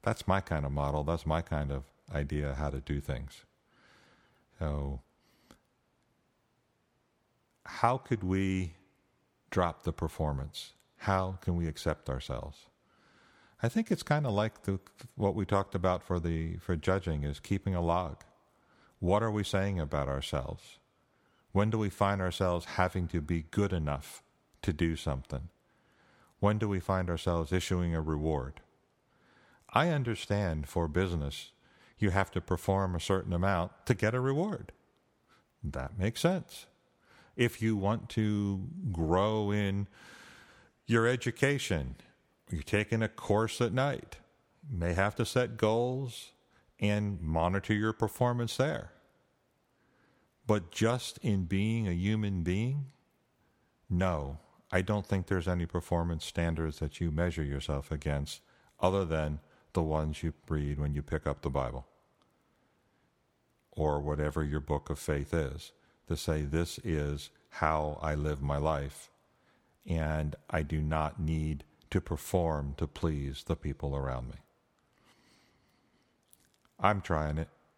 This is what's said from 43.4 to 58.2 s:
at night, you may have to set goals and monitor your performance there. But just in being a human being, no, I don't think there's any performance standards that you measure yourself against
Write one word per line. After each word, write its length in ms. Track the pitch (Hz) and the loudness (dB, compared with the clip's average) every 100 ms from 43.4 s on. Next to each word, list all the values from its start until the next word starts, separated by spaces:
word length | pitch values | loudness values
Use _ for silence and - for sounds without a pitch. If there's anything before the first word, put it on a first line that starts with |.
| 110 - | 2 0
at 100 | 120 | 0
night, 460 | 120 139 - - - _ _ _ _ 151 | 2 0 -2 -8 -20 _ _ _ _ -8
you 80 | 101 | -2
may 160 | 85 | 0
have 220 | 87 98 - | 2 2 2
to 100 | 113 | 0
set 320 | 131 123 113 | 0 0 2
goals 760 | 107 113 123 127 131 - - _ _ _ _ _ | 2 2 0 -2 -6 -10 -16 _ _ _ _ _
and 420 | 104 104 104 95 | 2 2 0 -2
monitor 520 | 78 80 85 95 - | 0 2 2 2 0
your 200 | 107 110 | 0 2
performance 640 | - 110 - 123 120 120 - | 0 -2 2 0 0 -4 0
there. 340 | 139 151 - - _ _ _ _ _ _ _ _ _ _ _ _ _ _ - | 0 0 -8 -18 _ _ _ _ _ _ _ _ _ _ _ _ _ _ 2
But 260 | 107 82 | 2 2
just 460 | - 110 123 - - | 2 2 2 -4 -6
in 260 | - 101 85 | 0 0 2
being 420 | 95 107 113 107 | 2 2 0 0
a 60 | |
human 480 | 87 98 110 104 95 | 0 2 2 0 0
being, 460 | 82 92 120 143 135 _ _ _ _ _ _ _ _ _ _ | 0 0 0 -2 -6 _ _ _ _ _ _ _ _ _ _
no, 500 | 87 92 80 69 76 - _ _ | 2 2 0 -4 -8 -14 _ _
I 120 | 92 | 0
don't 240 | 95 104 98 | 2 -2 0
think 220 | 98 90 | -2 2
there's 200 | 95 87 | 0 0
any 180 | 87 85 | 0 0
performance 600 | 87 - 85 85 80 - | -4 0 0 0 -2 -4
standards 540 | - 85 80 80 76 | -2 0 0 -2 -2
that 200 | 76 - | -6 -2
you 100 | 85 | -2
measure 340 | 76 87 85 | 0 0 0
yourself 480 | 73 69 67 71 69 | -4 -4 -2 -4 -2
against 500 | 76 76 71 | -4 -2 -2